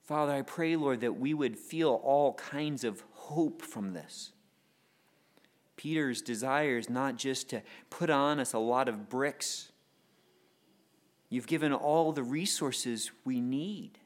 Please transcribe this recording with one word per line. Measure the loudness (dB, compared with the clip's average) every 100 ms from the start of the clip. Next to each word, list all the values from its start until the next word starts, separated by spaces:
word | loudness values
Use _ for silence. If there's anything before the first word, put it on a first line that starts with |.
Father, | -2 0 2
I | 2
pray, | -2 -2 2 2
Lord, | 2 2
that | 0 0
we | 0
would | 2 0 -2
feel | -8 0 4 4
all | 4 4 4
kinds | 2 -8 -4 -4 -2
of | -4 -4 -14
hope | -20 -6 0 2 0
from | -10 -6 -6
this. | -6 -10 -14 -16 _ _ _ _ _ _ _ _ _ _ _ _ _ _ -10
Peter's | -2 2 2 0
desire | -4 -2 2 2 4 2
is | 0
not | 0 0 0
just | -2 -2 -4
to | -8 -8 -20 -18
put | -4 2
on | 4 4 2
us | 0
a | 0
lot | 2 2 2
of | -2 -4
bricks. | -2 0 -2 -6 -6 -10 _ _ _ _ _ _ _ _ _ _ _ _ _ _ _ _
You've | -6 -2
given | 0 2
all | 2 2 4 4
the | 2
resources | -2 -2 0 0 -2 -2 -4 -4 -6 -8
we | -4 -2
need. | 0 -2 -4 -6 -12 -16